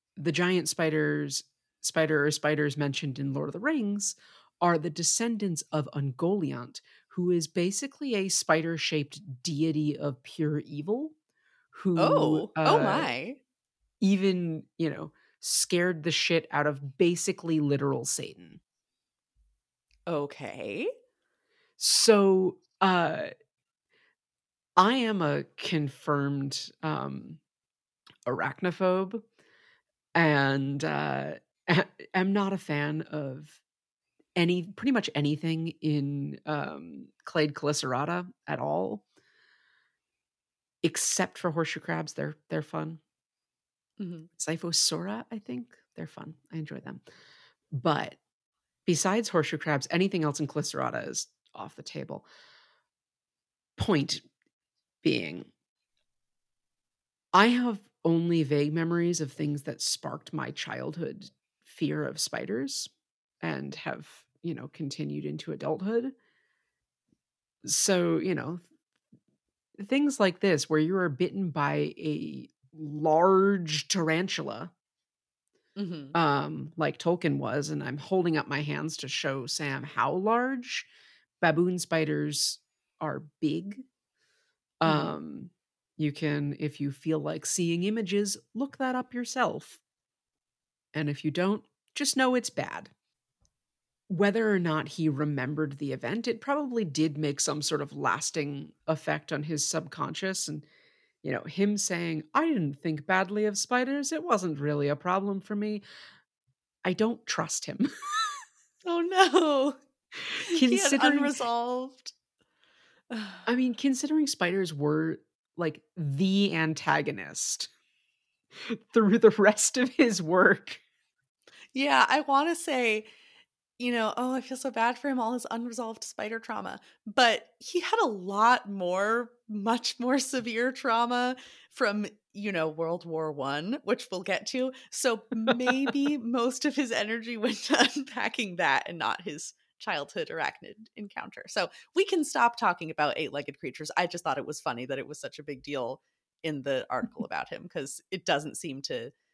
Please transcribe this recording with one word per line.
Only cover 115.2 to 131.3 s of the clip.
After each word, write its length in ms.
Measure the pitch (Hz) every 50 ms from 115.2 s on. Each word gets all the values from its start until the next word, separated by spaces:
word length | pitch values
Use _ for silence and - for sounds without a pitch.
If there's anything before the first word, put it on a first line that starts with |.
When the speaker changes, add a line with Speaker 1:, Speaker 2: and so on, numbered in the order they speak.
| _ _ _ _ _ _ _
Speaker 1:
like, 240 | - 170 160 156 - _ _ -
the 560 | 180 156 143 135 143 190 190 190 202 202 196 165
antagonist 1120 | 165 160 156 156 - - 156 151 151 147 - 117 95 85 71 82 - - - - - - - _ _ _ _ _ _ _ _ _ _ _
<laughs> 680 | _ _ _ _ _ - - - - 233 - _ _ -
through 260 | 233 220 196 208 233
the 120 | 226 214
rest 460 | 214 - 196 202 214 - - - -
of 120 | 254 247 254
his 320 | - - 277 233 202 175
work. 580 | 170 156 180 185 190 190 190 - - - - - _ _ _ _ _ _ _ _ _ _ _ _ _ - - - - - -
Speaker 2:
Yeah, 320 | 262 269 285 277 262 247
I 140 | - - 302
wanna 340 | 302 285 277 269 302 330 339
say, 500 | 339 - 339 277 254 247 226 214 214 214 - - - - _ - - _ _ _ _ _ _ _
you 140 | - 240 240
know, 220 | 240 233 220 214 -
"Oh, 160 | - 254 254 254
I 80 | 262
feel 160 | 254 - 262
so 140 | 254 - 269
bad 260 | 226 233 226 240 247
for 120 | - - 285
him, 100 | 269 254
all 140 | 226 226 247
his 120 | 247 - -
unresolved 520 | - 233 233 247 226 240 233 220 226 - -
spider 360 | - - - - 214 226 226
trauma." 400 | 226 - 220 208 196 - - - - - _ _ -
But 420 | 214 208 - 247 233 214 - - _ _ -
he 220 | - - - 349
had 180 | - - 427 453
a 60 | 403
lot 640 | 269 214 190 180 190 196 202 220 233 254 233 - 202
more, 640 | 202 196 180 175 180 190 202 214 226 240 240 233 _ _ _ -
much 500 | 214 208 196 226 233 240 247 - - -
more 180 | 240 247 269
severe 540 | 269 254 - - 254 220 233 220 226 240 262
trauma 640 | 254 - - 262 226 233 240 240 247 247 247 247